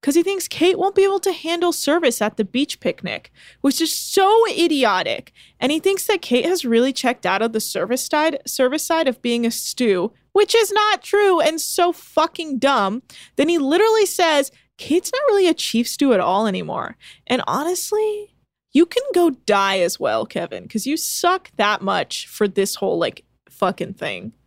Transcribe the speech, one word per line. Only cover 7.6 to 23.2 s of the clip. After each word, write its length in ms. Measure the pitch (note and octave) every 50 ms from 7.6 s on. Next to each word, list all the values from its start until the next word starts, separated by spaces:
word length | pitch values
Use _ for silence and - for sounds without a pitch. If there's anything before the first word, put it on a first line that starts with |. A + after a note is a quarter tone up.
service 440 | G#3+ - - - A#3 A3 B3 B3+ -
side, 360 | - - D4+ D4+ D#4+ - - -
service 380 | - - - C4 B3+ C4 D#4 -
side 240 | - E4 D#4+ E4
of 140 | C4+ A#3 _
being 240 | - A#3+ A#3 A#3+ A#3+
a 60 | A3+
stew, 600 | A#3 - - - - - B3+ A3 G3 F3+ F3 A3 _ _ _ _ _
which 200 | G4 G#4 - -
is 200 | A#4 A4 G4 G4
not 280 | G#4+ G#4 G#4+ G#4 -
true 380 | - - - G4+ G#4 G4 F#4 E4
and 220 | - D4+ D#4+ D#4+
so 320 | - - - - F4 F4+ E4+
fucking 680 | - - - - D#4+ D#4 E4 _ - E4 D#4 C#4 A3+
dumb. 420 | C4 C4+ C#4 A#3+ G3+ F#3+ G#3 B3+ _ _ - - - - _
Then 100 | - C#4+
he 100 | D#4+ F4
literally 480 | E4 C#4 C4 D4+ F#4 G#4+ A4 A4 A4 G#4
says, 460 | - - - F4+ E4 D#4 C#4+ C#4 - _ _ _ _ _
"Kate's 340 | - - - C#4+ F4+ - - -
not 80 | B4+ D5+ C#5
really 180 | G#4 G4+ F#4+
a 60 | F4 D#4+
chief 340 | - - - - A3+ A#3+
stew 240 | - - - C#4+ C#4
at 80 | A#3 F#3+
all 260 | F3 D#3+ F#3 G3+ A3
anymore." 520 | A3 F#3 F#3 F3 D3+ - - - - - _ - - - _ _
And 160 | - A#3 C4 -
honestly, 880 | - C#3+ B3+ D4 E4 F4+ F4 - - G#4 G#4+ G#4+ G#4+ G#4 G#4 G#4 _ _ _ _ _ _ _ _ _ _
you 120 | C4+ F4
can 180 | E4+ - B4 C5+ C#5+ F#4
go 160 | F4+ F4 E4
die 500 | C4 - _ - G3+ G3 G3 G3 G3 F#3+
as 180 | F3 E3+ -
well, 280 | - - B2+ G#2+ A2+ D#3
Kevin, 420 | - - - E3+ - - F#2+ -
'cause 180 | - - A3 -
you 120 | B3+ D4
suck 540 | D#4 - - - - - F4 F#4 F#4 _ - _
that 260 | - - D#4 D#4 -
much 460 | - F#3+ F#3+ F3+ D3+ - - - -
for 220 | - - - G#3+ G3+
this 260 | F#3+ G3+ G3 G3 -
whole, 220 | - G3+ F#3+ F3+
like, 260 | E3+ E3+ A#2+ - -